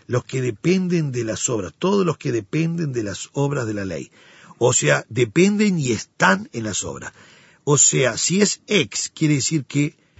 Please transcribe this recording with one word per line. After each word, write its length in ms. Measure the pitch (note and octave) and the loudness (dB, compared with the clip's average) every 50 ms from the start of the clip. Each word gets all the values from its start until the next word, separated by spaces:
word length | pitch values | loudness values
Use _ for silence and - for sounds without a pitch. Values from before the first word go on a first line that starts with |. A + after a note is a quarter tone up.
| _ | _
los 180 | - A#2+ B2 - | -4 -4 -4 -2
que 160 | - - C3+ | -2 -6 -4
dependen 720 | B2+ B2 G#2+ - - D#3+ F#3 F#3+ F#3 F3+ F3 E3+ D#3 C#3+ B2+ | -4 -4 -4 -4 0 0 0 0 0 0 0 0 0 -2 -2
de 120 | B2 A#2 | -4 -4
las 240 | A2 G#2+ - - - | -4 -4 -4 -4 -4
obras? 240 | - A2 F#2 E2+ - - | -4 -4 -6 -6 -8 -4
Todos 260 | - A2 G2+ G2+ - | -2 0 2 2 2
los 100 | D#3+ D3 | 0 -2
que 160 | - - D3 B2 | -4 -4 -4 -4
dependen 600 | A#2 G#2 - - D3+ E3 E3 E3+ E3+ E3+ D3 B2+ | -4 -4 -4 -4 -2 -2 -2 -2 -4 -4 -4 -4
de 100 | A#2+ G#2+ | -4 -6
las 260 | G2+ F#2 - - - - | -6 -8 -10 -12 -10 -4
obras 320 | C#3 C#3 C#3+ C#3+ C#3+ A#2+ | -2 -2 -2 -2 -2 -4
de 80 | A2 G#2+ | -4 -4
la 100 | G2+ G2 | -4 -6
ley. 260 | F#2+ E2+ D2+ C2 - _ _ - - - - - - - - | -6 -6 -8 -10 -12 _ _ -20 -20 -20 -20 -20 -16 -6 0
O 140 | - E3 - | 2 2 2
sea, 320 | - - D3 C#3+ C#3 - - | 2 2 2 2 2 0 -4
dependen 680 | A2+ A2+ B2 A2 - E3 F3+ G3 G#3 G3+ G#3+ G#3 F#3 E3+ | 0 0 0 2 4 4 4 4 4 4 2 2 2 0
y 140 | C#3+ B2+ A2+ | 0 -2 -2
están 560 | G2+ - _ _ - F3 F3+ F#3+ F#3+ G#3+ - - | -4 -4 _ _ 2 2 2 2 2 -2 -8 -10
en 100 | A#2 A2 | -8 -6
las 180 | G#2+ F#2+ - - | -6 -6 -6 -6
obras. 300 | F2 C#2 C#2 - - - - - - - _ _ _ _ _ - | -8 -8 -10 -12 -16 -18 -20 -20 -20 -20 _ _ _ _ _ -2
O 120 | - D3 | 2 4
sea, 400 | C#3 - - - - C3+ B2 A2+ | 4 4 4 4 4 2 2 0
si 240 | - - - E3 F#3+ | 0 -2 0 2 2
es 220 | G#3 G3 - - _ | 2 2 0 -4 _
ex, 440 | - G#3 G3 C#3 G2+ - - - - - | 0 0 0 0 0 -4 -8 -8 -8 -6
quiere 200 | - D#3+ D3+ D3+ | -2 0 2 2
decir 320 | C#3 A#2 - D#3+ D#3+ B2+ | 2 0 0 -2 -4 -4
que 300 | - - C#3+ D3 D3+ - _ _ _ _ _ | -4 -2 -2 -2 -2 -4 _ _ _ _ _